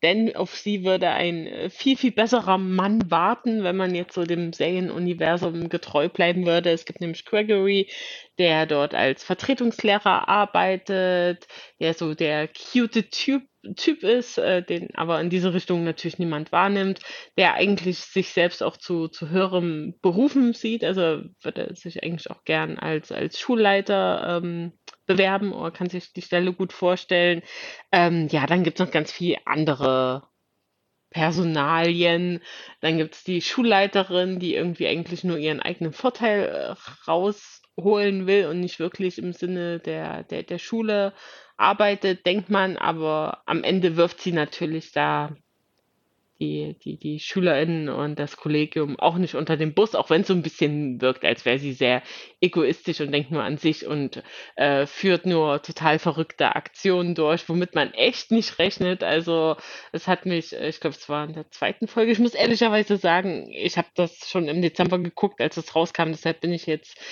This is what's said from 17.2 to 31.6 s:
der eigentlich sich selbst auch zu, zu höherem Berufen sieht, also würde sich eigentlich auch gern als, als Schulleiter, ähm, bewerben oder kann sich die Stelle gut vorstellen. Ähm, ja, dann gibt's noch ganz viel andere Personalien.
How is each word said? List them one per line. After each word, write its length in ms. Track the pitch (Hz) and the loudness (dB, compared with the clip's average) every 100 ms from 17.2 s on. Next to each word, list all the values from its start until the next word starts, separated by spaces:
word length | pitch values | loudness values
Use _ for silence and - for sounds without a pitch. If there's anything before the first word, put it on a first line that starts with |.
| - - | -6 2
der 180 | 180 - | 4 4
eigentlich 420 | 202 196 175 180 | 2 0 -2 -4
sich 320 | - 190 185 | -4 -2 -2
selbst 340 | - 175 - | 2 0 0
auch 140 | 107 - | -6 -6
zu, 320 | - 175 160 | -6 -4 -4
zu 200 | - 156 | -8 -4
höherem 640 | 180 185 185 175 156 151 - | 0 0 0 -2 -2 -6 -2
Berufen 520 | 190 175 277 277 240 | 0 4 4 4 2
sieht, 320 | 226 220 226 - | 2 -2 -2 -2
also 380 | 190 165 156 170 _ | 0 0 0 -6 _
würde 340 | - - - 180 | -10 -6 -8 -10
sich 260 | 175 165 | -14 -10
eigentlich 300 | - 170 - | -8 -8 -10
auch 140 | - - | -10 -2
gern 340 | 156 156 - | -2 -2 -6
als, 320 | 156 156 - | -4 -4 -4
als 260 | - 165 - | -6 -6 -6
Schulleiter, 1000 | - 240 208 196 196 196 185 180 - 175 | -2 2 4 4 2 0 0 0 -2 -4
ähm, 320 | 175 170 170 - - - - | -4 -6 -8 -12 -20 -10 -2
bewerben 440 | 185 190 196 202 | 2 2 2 -2
oder 200 | - 165 | -4 -6
kann 180 | - 180 | -4 -6
sich 240 | 180 - | -6 -12
die 80 | - | -14
Stelle 320 | - 175 185 | -2 0 0
gut 180 | 180 185 | 0 -4
vorstellen. 720 | - 180 185 - 180 175 170 - - - - - | 0 0 0 2 4 4 2 -2 -14 -14 -16 0
Ähm, 360 | 185 175 170 156 | 4 4 4 2
ja, 160 | 156 160 | 2 2
dann 180 | 180 | 4
gibt's 160 | 165 - | 2 2
noch 120 | 180 | 0
ganz 200 | 160 151 | 0 -2
viel 260 | - 175 - | -2 -2 -2
andere 800 | - 147 156 139 135 131 131 127 - _ _ _ _ _ _ _ _ | -2 0 0 2 2 2 2 -2 -8 _ _ _ _ _ _ _ _
Personalien. 1300 | - 160 170 170 156 | -2 0 2 0 2